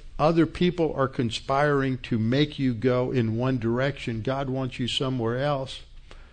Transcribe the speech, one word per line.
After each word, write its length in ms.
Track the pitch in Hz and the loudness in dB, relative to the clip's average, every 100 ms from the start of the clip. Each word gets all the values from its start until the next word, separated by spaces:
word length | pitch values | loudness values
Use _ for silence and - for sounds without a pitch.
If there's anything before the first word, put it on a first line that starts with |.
| - - | -10 0
other 260 | 151 165 156 | 2 4 2
people 460 | - 180 175 156 | 2 2 2 0
are 140 | 135 131 | 2 0
conspiring 880 | - 120 - - 135 147 143 135 127 | 0 -2 -2 0 2 4 2 2 -2
to 220 | - 117 | -2 0
make 400 | 110 131 147 147 | 2 2 2 0
you 160 | 131 | -2
go 360 | 113 127 123 127 | 2 2 2 2
in 260 | 131 113 110 | 2 2 0
one 220 | 127 131 | 0 0
direction, 600 | 113 120 139 139 - 113 | 0 0 0 -2 -6 -4
God 300 | 107 135 135 | -2 -2 -2
wants 280 | 131 131 - | -2 -4 -4
you 80 | 120 | -2
somewhere 520 | - 135 131 113 123 | -2 -2 0 0 0
else, 420 | 143 139 131 - - - - - - | 0 -2 -4 -10 -16 -18 -18 -18 -18